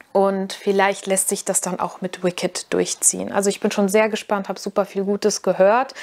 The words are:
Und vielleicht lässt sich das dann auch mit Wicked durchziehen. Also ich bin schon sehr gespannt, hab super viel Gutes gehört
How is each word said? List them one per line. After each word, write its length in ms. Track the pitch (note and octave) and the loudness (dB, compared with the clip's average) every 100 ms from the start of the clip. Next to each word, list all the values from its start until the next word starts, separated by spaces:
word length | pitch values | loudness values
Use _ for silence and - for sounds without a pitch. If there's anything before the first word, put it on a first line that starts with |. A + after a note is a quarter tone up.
| - | -2
Und 420 | G3 G3 G3 F#3+ | 2 2 2 -4
vielleicht 540 | - G#3 G3 G3 G3 G3 | -4 0 2 2 0 -2
lässt 220 | F#3+ - | 0 0
sich 160 | G3 - | -2 -2
das 160 | F#3 | -2
dann 180 | F#3 F#3 | -2 -4
auch 220 | F#3 - | -4 -6
mit 220 | F#3 - | -10 -4
Wicked 480 | F3+ F3 F3+ - - | -4 -2 -4 -6 -2
durchziehen. 600 | F3+ F3+ - - F#3 F#3+ | -2 0 0 0 0 -2
Also 180 | G3+ G3+ | 0 0
ich 100 | G3 | 0
bin 120 | G#3 | -2
schon 180 | G#3 G3 | 0 2
sehr 200 | G#3+ A3 | 4 2
gespannt, 400 | G#3+ - G3+ G3 | -2 -4 -4 -4
hab 100 | F#3 | -8
super 260 | G3+ G3+ G3 | -4 -2 -2
viel 180 | G3 | -2
Gutes 380 | G3 G3+ G#3+ - | -2 0 0 0
gehört 540 | G3 F3+ F#3+ A#3 C4+ - | -2 4 6 4 0 -6